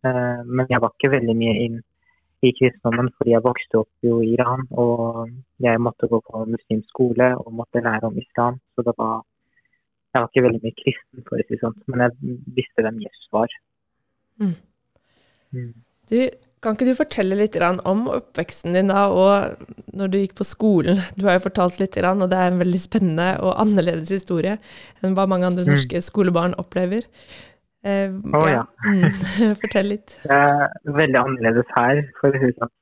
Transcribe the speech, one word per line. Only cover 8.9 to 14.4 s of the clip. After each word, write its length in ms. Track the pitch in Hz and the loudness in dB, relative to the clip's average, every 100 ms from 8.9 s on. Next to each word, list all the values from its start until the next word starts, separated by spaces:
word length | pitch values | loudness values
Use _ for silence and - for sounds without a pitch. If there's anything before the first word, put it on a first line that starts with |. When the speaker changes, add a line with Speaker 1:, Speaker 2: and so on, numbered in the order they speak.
| - | -2
Speaker 1:
var, 280 | 110 113 - _ _ _ _ _ _ _ _ | -4 -6 -10 _ _ _ _ _ _ _ _
jeg 80 | 127 | -2
var 60 | 117 | 0
ikke 160 | - 123 | 2 2
veldig 160 | 117 | 2
mye 140 | 113 - | -6 -4
kristen, 460 | - - _ 127 - | -4 -4 _ -20 -10
for 80 | |
å 80 | 120 | -6
si 140 | - 113 | -4 -4
det 40 | |
sånn, 100 | 117 - - | -6 -8 -8
men 160 | 127 | -2
jeg 340 | 123 123 135 123 131 | -2 -2 -10 -10 -6
visste 300 | 127 - - 110 | -6 -4 -2 -2
hvem 140 | 113 | -4
Jesus 240 | 208 - - | -14 -16 -6
var. 160 | 151 117 - _ _ _ _ _ _ _ | -2 -2 -4 _ _ _ _ _ _ _
Speaker 2:
Mm. 160 | _ | _